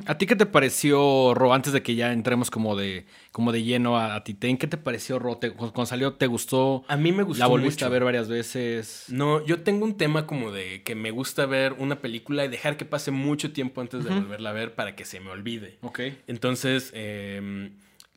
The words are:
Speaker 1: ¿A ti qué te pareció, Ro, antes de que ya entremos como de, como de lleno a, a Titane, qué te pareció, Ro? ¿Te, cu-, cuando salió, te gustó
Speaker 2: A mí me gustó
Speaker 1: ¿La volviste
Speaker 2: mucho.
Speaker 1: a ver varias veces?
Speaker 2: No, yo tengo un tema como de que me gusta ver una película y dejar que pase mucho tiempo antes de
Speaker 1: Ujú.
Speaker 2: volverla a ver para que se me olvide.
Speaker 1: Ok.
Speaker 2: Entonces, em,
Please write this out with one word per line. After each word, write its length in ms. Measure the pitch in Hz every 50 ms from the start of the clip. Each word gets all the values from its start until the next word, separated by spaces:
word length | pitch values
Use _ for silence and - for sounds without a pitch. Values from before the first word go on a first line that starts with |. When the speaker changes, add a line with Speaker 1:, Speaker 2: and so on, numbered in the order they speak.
| 196
Speaker 1:
¿A 120 | - 202 -
ti 80 | 202 180
qué 80 | 233
te 100 | 196 214
pareció, 880 | 202 - 151 135 123 - - - 147 143 139 143 143 135 135 131 127 120
Ro, 180 | 123 131 123
antes 220 | 123 135 131 147 139
de 80 | 131
que 140 | - - 117
ya 180 | 117 120 120 120
entremos 380 | 117 107 123 123 120 123 -
como 240 | - 113 110 107 104
de, 320 | 101 98 98 95 90 90 _ - - - _
como 200 | - 113 117 120
de 120 | 117 117 113
lleno 340 | 120 123 123 120 120 120 117
a, 160 | 113 107 104
a 80 | 107 -
Titane, 360 | - 104 98 - 123 131 127
qué 80 | - 151
te 100 | - 156
pareció, 400 | - 131 120 107 - - - 127
Ro? 200 | 117 123 117 -
¿Te, 120 | 127 117
cu-, 240 | 98 104 117 113 -
cuando 140 | 127 120 110
salió, 260 | 123 123 135 139 135
te 140 | - 143 127
gustó 580 | 117 113 - - 135 131 131 135 135 127 - -
Speaker 2:
A 80 | 147
mí 160 | 143 151 170
me 120 | 185 196 202
gustó 160 | 175 147 117
Speaker 1:
¿La 80 | 123 123
volviste 360 | 123 120 131 139 - - 135
Speaker 2:
mucho. 20 | 123
Speaker 1:
a 20 |
ver 140 | 123 127 123
varias 260 | 123 123 120 113 107
veces? 760 | 117 117 113 - - 131 123 120 117 113 110 - - - - -
Speaker 2:
No, 340 | 123 131 143 147 151 156 151
yo 160 | 147 170 165 160
tengo 200 | 208 202 208 214
un 140 | 220 202 -
tema 300 | 160 151 156 156 156 156
como 240 | 160 135 113 110
de 320 | 101 98 92 95 95 98 -
que 100 | - 113
me 160 | 110 110 113
gusta 380 | 110 123 131 - - - 143 131
ver 260 | 135 131 135 135 135 127
una 200 | 135 139 143 139
película 440 | - 123 113 117 - - 143 143 139
y 40 | 135
dejar 280 | - - - 151 147 147
que 80 | 127
pase 240 | - - 139 - 147
mucho 420 | 139 135 135 143 147 147 156 151
tiempo 300 | 151 139 131 127 - 131
antes 220 | 123 120 - 127 -
de 80 | -
Speaker 1:
Ujú. 100 | 190 196
Speaker 2:
volverla 300 | 98 98 104 104 110 107
a 20 | 107
ver 220 | 110 113 113 -
para 200 | - 107 101 95
que 80 | 98 92
se 160 | - - 92
me 120 | 92 95
olvide. 480 | 92 98 101 117 117 113 104 85 - _
Speaker 1:
Ok. 200 | - 120 - - 123 135 139 - _ -
Speaker 2:
Entonces, 640 | 123 113 127 127 127 123 - 131 131 131 127 - -
em, 800 | 110 107 104 104 101 101 101 98 101 101 101 101 98 101 98 - - _ _ _ - - _ _